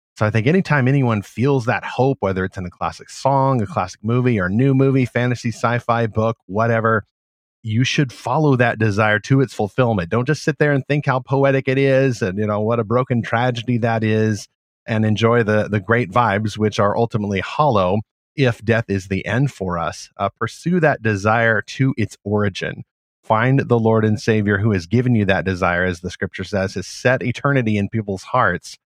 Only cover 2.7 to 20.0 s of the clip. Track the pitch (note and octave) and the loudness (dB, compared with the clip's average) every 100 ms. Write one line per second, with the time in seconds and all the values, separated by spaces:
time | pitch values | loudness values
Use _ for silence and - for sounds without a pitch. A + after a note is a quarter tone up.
2.7 | - E2+ - - - C3 C#3 C3+ B2+ G2+ | -6 -8 -8 -16 -6 0 2 2 0 -2
3.7 | - F2+ - G#2+ B2 B2+ A2+ F2+ G#2 C#3 | -4 -6 -6 -2 0 0 0 0 0 2
4.7 | C3 C3+ C3+ B2 A#2+ B2 A#2+ A#2+ A2 A#2 | 2 2 2 0 -2 -2 -2 -6 -4 -2
5.7 | A#2+ - A#2 A2+ A2 A2 A2+ - G2 A#2 | -2 -2 -2 0 0 -2 -4 -6 -2 0
6.7 | A2+ A2 A2 - _ _ _ _ _ A2+ | 2 2 0 -2 _ _ _ _ _ -4
7.7 | G#2+ C3 - C#3 - - C3+ D3+ B2+ A#2+ | -2 0 0 -2 -4 -4 0 2 4 2
8.7 | G#2+ A2 G2+ A2 G#2+ - C3+ C3+ - G#2 | 2 0 2 2 0 2 0 0 -2 -4
9.7 | - B2 G#2+ E2+ A2 B2 D3+ - D3 D3 | 0 0 0 0 -2 -2 -2 -4 0 0
10.7 | C#3+ - D3 C#3+ C3 B2 C3+ C#3 C3+ C3 | 0 0 -2 0 -2 0 2 2 2 0
11.7 | C3 C3+ C3 C3+ A#2 G#2 F#2+ G#2+ G#2 G#2+ | 0 2 4 2 0 -2 -2 -2 0 0
12.7 | A#2 G2+ A#2+ B2+ A#2+ G2 A#2 B2+ A#2 A#2 | -2 0 0 0 -2 0 0 0 -2 -2
13.7 | A#2+ A#2 A2+ A2 A2 A2 G#2 - _ _ | 0 0 0 0 2 0 -2 -8 _ _
14.7 | _ - A2 G#2+ G2+ A2+ A#2+ G#2 G#2+ G#2 | _ -4 0 2 2 4 4 4 2 2
15.7 | G#2 F#2+ A#2 F#2 G#2+ A#2 G2 G#2+ G#2 G#2+ | -2 0 0 2 0 2 0 -2 -2 -2
16.7 | - G2+ G#2 A#2 A2 G#2 G2 - - D3+ | 2 0 2 -2 -2 -2 -4 -4 0 2
17.7 | G#2+ F2+ G#2 - _ _ - B2+ - G#2 | 4 2 0 -4 _ _ -2 0 0 0
18.7 | A2+ - G2 F#2+ F#2+ - A2+ C#3 - F#2 | 0 0 -4 -2 -6 -2 -2 -2 -2 -6
19.7 | F2 D#2+ F2 | -4 -6 -8